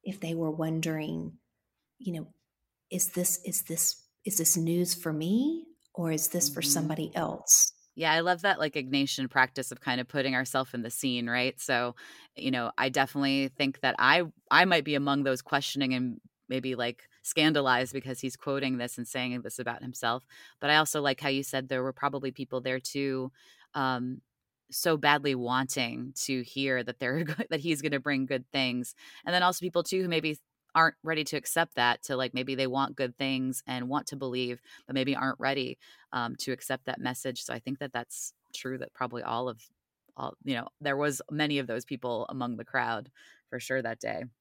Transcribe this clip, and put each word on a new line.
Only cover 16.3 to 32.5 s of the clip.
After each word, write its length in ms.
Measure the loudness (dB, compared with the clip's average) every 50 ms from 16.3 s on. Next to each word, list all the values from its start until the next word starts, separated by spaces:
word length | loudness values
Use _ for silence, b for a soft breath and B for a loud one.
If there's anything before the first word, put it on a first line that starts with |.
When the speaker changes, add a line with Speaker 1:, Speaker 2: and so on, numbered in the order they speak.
| _ _ _ _
Speaker 2:
maybe, 260 | -4 -2 -2 -2 -2
like, 320 | -2 -2 -4 -4 -6 -14 -20 b b b
scandalized 680 | -2 2 4 4 6 6 4 6 6 4 4 4 0 -4
because 260 | -6 -6 -6 -8 -4
he's 160 | -4 -6 -6
quoting 420 | -6 -4 -2 -2 0 0 -2 -2
this 200 | -2 -4 -6 -6
and 100 | -8 -10
saying 340 | -6 -4 -4 -4 -2 -4 -6
this 180 | -6 -8 -8 -6
about 220 | -6 -6 -6 -6
himself. 440 | -8 -12 -10 -4 0 0 0 -2 _ B B B B B B B
But 120 | 2 6
I 40 | 6
also 260 | 6 6 4 2 2
like 200 | 2 2 0 2
how 80 | 0 0
you 120 | 0 0
said 280 | -2 -2 -4 -4 -2 -2
there 140 | -2 -2 -2
were 100 | -2 -4
probably 380 | 0 0 0 0 0 -4 -4
people 280 | -4 -6 -8 -4 -4 -4
there 220 | -2 0 -2 -2
too, 500 | -2 -4 -2 -2 0 0 0 -2 -2 -4 b b b b b b b b _
um, 480 | 0 0 2 2 0 -2 -4 -6 -8 _ _ _ _ _ _ _ _ _ _
so 260 | -6 0 2 2 2
badly 380 | 4 6 6 6 6 4 2 0
wanting 760 | 0 0 2 2 2 2 0 0 -2 -2 -2 -2 -6 -8 -8 -8
to 260 | -8 -4 -2 -2 -2 -4
hear 400 | -4 -4 -4 0 0 0 0 0
that 160 | -4 -6 _
they're 240 | -2 0 0 0 -2
<laughs> 0 |
go-, 200 | -2 -4 -6 -4 -2
that 120 | -2 -2
he's 200 | 0 0 -2 0
gonna 180 | 0 -2 -2 -2
bring 240 | 0 0 0 0 0
good 240 | 0 -2 -4 -4 _
things. 420 | -2 0 0 2 0 -2 -4 -6 -10 B B B B B B
And 80 | 0 2
then 80 | 4
also 180 | 4 4 2 2 -4
people 180 | 0 0 0 0
too 180 | 2 0 0 0
who 60 | 2
maybe 280 | 0 2 2 0 -4 -4 _ _ _ _ _ _ _
aren't 220 | 4 4 4 4 _ -4
ready 200 | -2 0 0 0
to 140 | -2 -2
accept 380 | -4 -4 0 2 2 2 2 2
that, 280 | 2 4 4 4 2 0
to, 140 | -4 -2
like, 160 | -2 -2 -2 -2
maybe 200 | -4 -2 -2